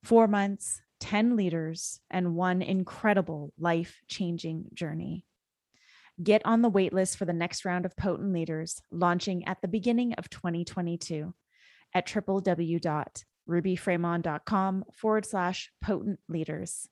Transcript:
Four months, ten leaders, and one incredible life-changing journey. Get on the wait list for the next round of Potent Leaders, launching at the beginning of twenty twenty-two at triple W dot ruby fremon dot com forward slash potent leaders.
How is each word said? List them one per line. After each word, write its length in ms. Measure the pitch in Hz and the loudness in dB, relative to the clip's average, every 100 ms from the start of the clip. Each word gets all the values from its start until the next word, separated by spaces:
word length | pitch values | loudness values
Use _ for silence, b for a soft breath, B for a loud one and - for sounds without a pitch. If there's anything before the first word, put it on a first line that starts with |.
Four 240 | - 226 220 | 6 6 6
months, 560 | 208 202 202 - - _ _ | 4 0 -2 -8 -10 _ _
ten 340 | - 208 226 240 | -2 2 2 4
leaders, 640 | 185 165 160 165 - - _ | 2 0 -4 -6 -10 -12 _
and 240 | 180 180 | -2 0
one 280 | 170 185 180 | 2 2 0
incredible 880 | - 190 180 - 220 202 185 156 147 - | 0 0 -2 -2 2 2 2 -4 -8 -4
life-changing 1080 | 165 165 170 - _ - 180 170 165 160 - | 0 0 0 -10 _ -6 -4 -4 -6 -8 -10
journey. 520 | - 165 156 - 175 - _ _ _ _ b b b b b | -8 -6 -6 -6 -8 -10 _ _ _ _ b b b b b
Get 200 | 175 214 - | 4 4 6
on 160 | 226 | 6
the 80 | 240 | 6
wait 240 | 196 185 | 6 4
list 240 | 185 185 - | 2 0 0
for 80 | 175 | -2
the 80 | |
next 320 | 170 170 - 196 | 0 -2 -4 -2
round 200 | 180 180 | -2 -2
of 120 | - | -2
Potent 340 | 202 165 202 | -2 0 0
Leaders, 500 | 180 165 156 165 - _ | 0 0 -4 -4 -10 _
launching 560 | 170 175 175 190 180 - | 0 2 2 0 -4 -4
at 160 | 185 | -6
the 60 | 180 | -2
beginning 460 | 214 208 233 247 | -2 2 2 0
of 160 | - - | -4 -8
twenty 340 | - 180 170 | -6 -4 -2
twenty-two 680 | 170 - 175 170 - 156 156 180 _ b b b b | -4 -4 -4 -4 -4 -6 -6 -10 _ b b b b
at 120 | 185 180 | -2 0
triple 340 | 214 196 196 | -4 0 0
W 400 | 190 170 170 165 | 2 0 0 0
dot 460 | 165 151 - - - _ - | 0 -2 -4 -10 -20 _ -2
ruby 300 | 170 185 180 | 0 2 0
fremon 460 | - 175 175 170 | 0 0 2 0
dot 240 | 170 151 - | -2 -4 -2
com 400 | 208 190 190 - | 0 2 -2 -6
forward 320 | - 220 214 208 | -4 0 0 0
slash 480 | 202 180 185 - _ | -2 -2 -2 -8 _
potent 380 | - 202 - 190 _ | -2 -2 -2 -6 _
leaders. 580 | 165 156 156 180 - - | -6 -4 -6 -8 -10 -12